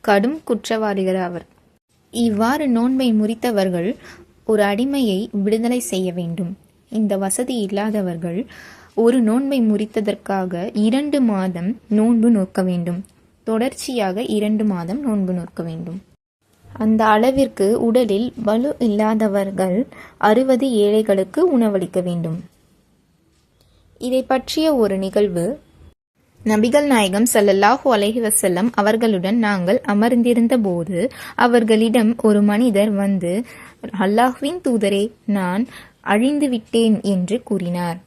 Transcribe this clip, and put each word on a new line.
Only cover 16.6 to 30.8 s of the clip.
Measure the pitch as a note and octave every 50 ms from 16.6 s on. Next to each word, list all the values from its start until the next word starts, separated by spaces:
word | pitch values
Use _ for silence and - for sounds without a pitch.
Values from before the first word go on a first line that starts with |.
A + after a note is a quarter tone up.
| _ - -
அந்த | - G#3+ A3 A3 A3 A3
அளவிற்கு | A3 G#3 G#3+ A3+ C4 C4 C4+ C4+ - - - G3 G3 A#3 - -
உடலில் | A#3 A3 B3+ B3+ G#3 G3 G3+ A#3+ B3 -
வலு | - A3+ G#3 G#3 A3+ B3 D4 D4+ -
இல்லாதவர்கள் | A#3+ A3+ G3+ G#3 G#3+ G#3+ A3 G#3+ A3 G#3 G3 G3+ G3 G3 G3 F#3 F#3 F#3 F3+ G#3+ C#4 - - - - - _
அறுபது | _ - G#3 G#3+ B3 C4 C4 C4 A#3 C4+ C4+
ஏழைகளுக்கு | A#3+ G#3+ G#3 G#3 G#3+ G#3+ G#3+ G#3+ G3 G3 F#3+ F#3+ - D4+ F4 F4 D4 A#3+
உணவளிக்க | A#3 G#3+ G3+ F#3+ F3+ F3+ - F#3 F3+
வேண்டும். | F3+ F3 E3+ E3 E3 D#3+ F#3 E3 - _ _ _ _ _ _ _ _ _ _ _ _ _ _ _ _ _ _ _ _ _ _ _ _ _ _ _ _ _
இதை | _ A3+ B3 B3+ C4 C4
பற்றிய | - C4 C4 C4 - - D#4+ D#4 D#4+ D4+
ஒரு | B3+ A3 G3+ G3
நிகழ்வு. | F#3+ F#3+ F#3+ - G#3+ G#3 G3+ F3 E3+ E3+ G3+ C#4+ - _ _ _ - - - _ _ _ _ _ _ _ _ _ _ -
நபிகள் | A3 G#3+ G#3+ G#3+ B3 B3+ D4 D4
நாயகம் | C#4+ C4 A3+ G#3 F#3+ F#3 G#3 A#3 A#3+ -
ஸல்லல்லாஹு | A3+ G3+ G3+ F#3+ G3 G3+ G#3 B3 C4+ -
அலைஹி | C#4 A#3+ G3+ G3+ G#3 A3 B3
வஸல்லம் | A#3 G#3+ G#3+ - - F#3+ F3 F3+ G#3 A#3+ -
அவர்களுடன் | - G3+ G#3+ A3 A3+ A#3+ A3+ G#3 F3+ F3 F#3+ G#3+
நாங்கள் | A#3+ A3 G#3 G3+ F#3 F3 F3 G#3 B3+
அமர்ந்திருந்த | - - G#3 G3+ A3 A#3+ C4 A#3+ A#3 A#3+ A#3 A#3 A3+ A3+ B3+
போது, | B3 G#3+ F#3+ F3 F3